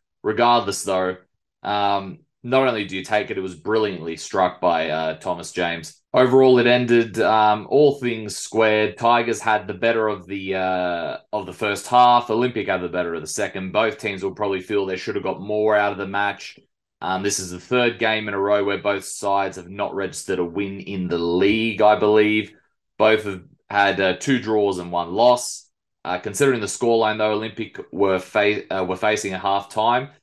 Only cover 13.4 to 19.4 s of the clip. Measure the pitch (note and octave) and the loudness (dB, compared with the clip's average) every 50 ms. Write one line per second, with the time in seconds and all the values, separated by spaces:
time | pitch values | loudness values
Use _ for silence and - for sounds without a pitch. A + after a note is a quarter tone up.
13.4 | G2+ F#2 - F#2+ F#2+ F#2 F#2 G#2+ A2+ G#2+ - - - G#2 G2 F#2 G2 G2 F2+ G#2+ | -4 -4 -6 -8 -8 -2 0 0 0 0 -2 -4 -6 -8 -6 -6 -6 -8 -6 -4
14.4 | G#2+ G2 G2 F#2 F2+ - G#2+ G2+ F#2+ F#2+ F#2 F#2 - A2 G2+ G2+ F#2+ F#2+ F2+ F2+ | -4 -4 -4 -4 -4 -2 -2 -2 -2 -2 -4 -6 -6 -6 -6 -6 -4 -6 -6 -6
15.4 | F#2+ G#2 G#2 G#2+ G#2+ G#2+ G#2 G#2 G#2 G2+ G2 F#2+ G2 F#2+ G2+ G2+ G2+ G2+ G2 - | -6 -4 -2 0 2 2 4 2 2 0 -2 -6 -6 -6 -4 -2 -2 -2 -4 -8
16.4 | - - - - _ _ _ _ _ _ _ _ - F2+ F#2 F#2 G2 G2+ F2+ F#2 | -12 -20 -20 -20 _ _ _ _ _ _ _ _ -6 -4 -4 -2 -2 -2 -4 -4
17.4 | F#2 F2 F2+ E2+ - - B2 B2 A#2+ A#2+ A2+ - A2+ A2 A2 A2 G#2+ G#2 G2+ G2 | -6 -8 -12 -14 -6 -2 0 2 2 0 0 0 0 0 0 -2 -4 -4 -4 -2
18.4 | G2 G#2 G#2 G#2 G2 G2+ G2 F2+ F#2+ G#2 G2 F#2+ - - - - G#2+ G2 G2 G2 | 0 2 2 2 2 0 -2 -2 -2 -2 -2 -2 -6 -10 -10 -6 -2 0 0 0